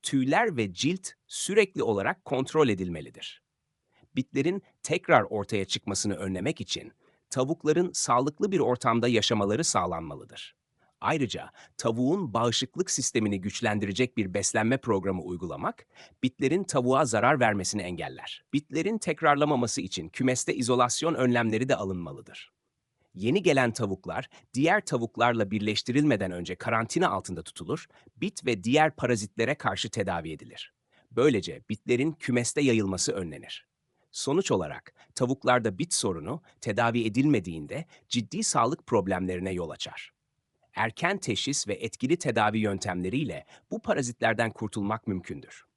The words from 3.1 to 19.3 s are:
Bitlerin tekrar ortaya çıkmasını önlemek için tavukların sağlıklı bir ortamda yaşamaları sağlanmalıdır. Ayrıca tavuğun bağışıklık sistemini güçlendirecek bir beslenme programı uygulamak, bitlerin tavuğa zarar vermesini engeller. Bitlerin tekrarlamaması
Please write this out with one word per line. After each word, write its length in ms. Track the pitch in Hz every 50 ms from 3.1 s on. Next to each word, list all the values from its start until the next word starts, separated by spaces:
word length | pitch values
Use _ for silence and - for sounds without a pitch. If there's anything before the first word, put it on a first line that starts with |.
| - - - - - - _ _ _ _ _ _ _ _ _ _ _ _ _ _ _
Bitlerin 460 | 139 131 _ - 139 135 175 190 202 _ _ _ _ -
tekrar 400 | - - 185 - - 165 120 101
ortaya 420 | - 110 104 101 - 113 101 95
çıkmasını 500 | - - - _ - 101 - - 104 98
önlemek 460 | - 98 95 95 87 95 139 160 -
için 320 | - - - - - - _ _ _ _ _ _ _ _
tavukların 600 | - 135 127 135 165 - - 156 156 175 175 180 -
sağlıklı 580 | - - - 120 123 131 156 - _ 208 202
bir 80 | 196 175
ortamda 480 | 143 113 123 - - 123 117 117 113
yaşamaları 560 | 123 120 107 104 - 117 107 101 98 104 127 165
sağlanmalıdır. 920 | - - - 90 90 87 82 80 78 73 - - - - - - - _ _ _ _ _ _ _ _ _ _
Ayrıca 500 | - - 156 156 135 98 - - - - _ - - _ _
tavuğun 560 | - - 117 113 120 127 131 170 202 185 123 98
bağışıklık 580 | 117 117 120 113 - 127 - _ - 190 -
sistemini 500 | - - 127 - - 117 107 104 101 95
güçlendirecek 760 | 90 98 - - 117 110 104 98 104 101 98 104 127 123 _
bir 160 | - 101 92 90
beslenme 440 | 101 95 - - 117 110 113 131
programı 440 | 131 - 123 104 98 92 98 92 92
uygulamak, 680 | - 90 90 85 92 85 - - - - 240 - - _ _ - - - _ _ -
bitlerin 400 | 127 _ - 139 131 156 196 190
tavuğa 420 | - - 139 123 123 131 135 160
zarar 340 | 127 113 107 110 127 156 131
vermesini 420 | 123 110 104 101 92 - - 107
engeller. 640 | 87 90 90 80 - - - - - - - - _ _ -
Bitlerin 440 | 147 151 _ 135 156 170 202 226
tekrarlamaması 840 | 214 - 185 151 - 165 151